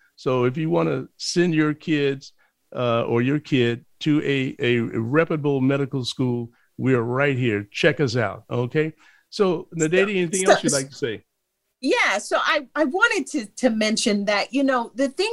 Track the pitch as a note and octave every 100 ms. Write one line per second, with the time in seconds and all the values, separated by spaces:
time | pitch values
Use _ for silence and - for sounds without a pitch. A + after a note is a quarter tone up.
0 | _ - C#3+ B2+ B2 C3 D#3+ E3+ D#3+ C3+
1 | - - - F3 F3 D#3 D3+ D3+ - D3+
2 | C#3 C#3 - _ _ _ _ - B2 A#2
3 | - A#2 B2+ D3 - C3+ A#2+ A#2 - -
4 | D#3+ D3 - C#3 C3 - B2 A#2+ A#2 A#2
5 | A2+ D3+ E3 D#3+ C#3+ C#3 C3 C#3 C#3 C#3
6 | A#2+ - B2+ A#2+ A#2 _ _ - A#2+ B2+
7 | A#2 B2+ C#3+ B2+ B2 G#2 G#2 - - F#3+
8 | C3+ A#2+ G#2 F#2+ - B2 B2 D#3 D#3+ -
9 | - _ _ - F#3+ E3 - E3 D#3 F#3
10 | G3+ F#3+ E3+ F#3+ F#3+ - E3 C#3 C3+ -
11 | C3 G2+ - _ _ _ _ _ C4+ A#4+
12 | D#4+ D4 - D#4+ - D#4 C4+ D4 D4+ F4
13 | A4+ G#4 C4+ D4+ G#3 - B3 A3 G#3+ A3
14 | A#3 G#3 G3+ G3+ - C4 C4+ B3+ A3+ A3
15 | C#4 - G#4+